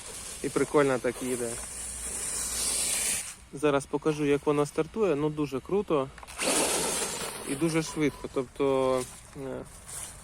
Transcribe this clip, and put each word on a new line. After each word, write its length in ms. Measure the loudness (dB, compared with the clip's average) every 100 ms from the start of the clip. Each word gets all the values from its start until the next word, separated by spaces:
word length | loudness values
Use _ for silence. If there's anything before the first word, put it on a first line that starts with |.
| -12 -12 -12 -6
і 60 | 0
прикольно 500 | 2 4 6 6 4
так 160 | 0 -2
їде. 280 | -2 -2 -2 -6 -10 -10 -10 -8 -8 -6 -4 -4 -4 -2 0 0 0 0 0 -2 -4 -12 -12
Зараз 340 | 2 4 4 2
покажу, 380 | 0 0 2
як 220 | 4 4 4
вона 200 | 4 2
стартує, 500 | 0 -2 2 4 4
ну 120 | 2
дуже 320 | 0 -2 -2
круто 480 | 0 0 2 2 0 -6 -14 -4 0 2 2 0 0 -2 -4 -4 -8 -8 -6
і 60 |
дуже 280 | 0 2 2
швидко, 460 | 0 0 0 0 -6
тобто, 680 | -4 -4 0 2 4 4 2 0 -10 -16 -10
е, 40 | -8 -8 -10 -16 -14 -12 -12 -14